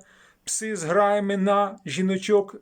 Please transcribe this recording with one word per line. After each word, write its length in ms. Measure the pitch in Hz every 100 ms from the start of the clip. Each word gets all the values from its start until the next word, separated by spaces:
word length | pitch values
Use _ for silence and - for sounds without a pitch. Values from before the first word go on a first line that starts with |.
| - _ _ _
пси 320 | - - 220 208
з 80 |
граями 540 | 156 196 202 208 202 202
на 420 | 190 202 202 208 -
жіночок, 680 | 143 185 190 190 208 196 -